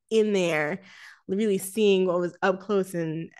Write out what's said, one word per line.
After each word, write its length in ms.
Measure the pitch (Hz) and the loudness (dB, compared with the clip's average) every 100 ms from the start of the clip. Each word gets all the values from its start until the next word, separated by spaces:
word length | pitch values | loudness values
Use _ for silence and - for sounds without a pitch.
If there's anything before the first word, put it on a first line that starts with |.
| - | -2
in 220 | 220 214 | 2 2
there, 480 | 196 175 151 151 190 - - - - - | 2 2 0 -2 -6 -12 -20 -20 -16 -6
really 300 | 190 220 190 | -2 0 0
seeing 480 | - 226 208 190 185 | -2 0 4 4 2
what 140 | 175 | 0
was 160 | 175 - | -2 -2
up 180 | 190 185 | -2 -2
close 320 | 202 202 185 | -2 -2 -2
and, 360 | 175 160 160 165 | -4 -4 -6 -10